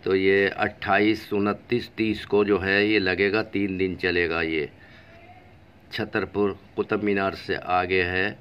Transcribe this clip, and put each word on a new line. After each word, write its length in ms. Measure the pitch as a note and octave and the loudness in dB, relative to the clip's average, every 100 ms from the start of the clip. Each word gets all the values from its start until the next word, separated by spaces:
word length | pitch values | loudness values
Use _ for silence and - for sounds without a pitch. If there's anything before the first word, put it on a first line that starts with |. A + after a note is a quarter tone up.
तो 120 | - F#2+ | 2 2
ये 340 | F#2+ G2 G2 | 4 4 2
अट्ठाईस, 800 | - G2+ - G2+ G2 G#2+ G#2+ - | 0 -4 -4 0 2 4 0 -2
उनतीस, 560 | G#2 G2+ G2+ - A#2+ - - | -2 0 -2 -4 -4 -4 -4
तीस 300 | A2 G#2 - | -4 -4 0
को 180 | G#2 G2+ | 0 2
जो 120 | G2+ | 2
है 260 | F#2+ G2 G#2 | 2 2 4
ये 120 | G#2+ | 2
लगेगा, 420 | F#2 F2+ G2+ G#2 | 2 2 2 0
तीन 340 | G#2+ G2 G2 F#2 | -2 -4 -4 -2
दिन 180 | F#2+ F2 | -2 0
चलेगा। 460 | F2+ F2 E2+ E2 | -2 0 0 -2
ये 280 | E2 D#2+ C#2+ - - - - - - - - - - - - | -2 -2 -4 -10 -20 -20 -20 -20 -20 -20 -20 -20 -20 -20 -14
छतरपुर 680 | - G#2 A2 F#2 G2 G2+ F#2+ - - | -6 -4 -4 -4 -2 -2 -2 -12 -6
कुतुब 280 | G2+ G#2 | -2 -2
मीनार 320 | G#2 G2 F#2+ F2 | 0 0 -2 -4
से 200 | - F2 | -6 -6
आगे 460 | - F2+ F2+ F#2 | -2 -2 0 0
है। 280 | F2+ F2+ G2 - | 0 0 -2 -6